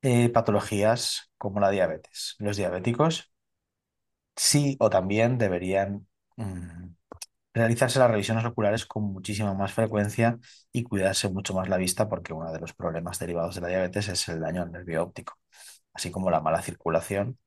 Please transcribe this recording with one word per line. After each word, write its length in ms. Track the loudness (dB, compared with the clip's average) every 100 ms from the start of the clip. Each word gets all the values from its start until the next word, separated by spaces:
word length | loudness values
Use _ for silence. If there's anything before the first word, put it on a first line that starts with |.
eh, 260 | 4 4 6
patologías 1000 | 4 4 2 0 2 2 2 0 -6 -10 _
como 220 | -6 0
la 100 | 2
diabetes. 680 | 4 0 -2 -12 -12 -12 -6
Los 180 | -6 -2
diabéticos 760 | -2 -2 -2 2 2 2 -8 _ _ _ _ _ _ _ _ _ _ -2
sí 400 | 2 4 2 4
o 100 | 4
también 480 | 4 2 2 4 4
deberían, 680 | 0 0 0 0 0 -4 -10 _ _ -12
mm, 580 | -10 -8 -10 -14 -16 -18 _ -18 -18 _ _
realizarse 440 | 0 2 4 2 6
las 120 | 6
revisiones 340 | 4 2 0
oculares 420 | 0 0 0 0 -2
con 180 | -4
muchísima 500 | -4 -4 -6 -2 -2
más 180 | 0 -2
frecuencia 680 | 0 0 2 0 2 2 2 -8 -20 _
y 120 | -6
cuidarse 440 | -2 0 2 2 -2
mucho 240 | -2 -4
más 140 | -4 0
la 80 | 0
vista, 300 | 0 0 -2
porque 240 | -2 -6
uno 180 | -10 -8
de 80 | -8
los 140 | -10
problemas 440 | -6 -6 -4 -6 -8
derivados 360 | -6 -4 -4 -4
de 60 |
la 60 | -4
diabetes 400 | -2 -2 -2 -4
es 200 | -4 -4
el 120 | -4
daño 220 | -4 -4
al 100 | -6
nervio 300 | -8 -6 -4
óptico, 360 | -4 -6 -16 -18 _ -20 -20 -20 _
así 160 | -10 -8
como 200 | -4 0
la 100 | 2
mala 220 | 2 -2
circulación 760 | -2 -6 -2 -2 0 -2 -2 -6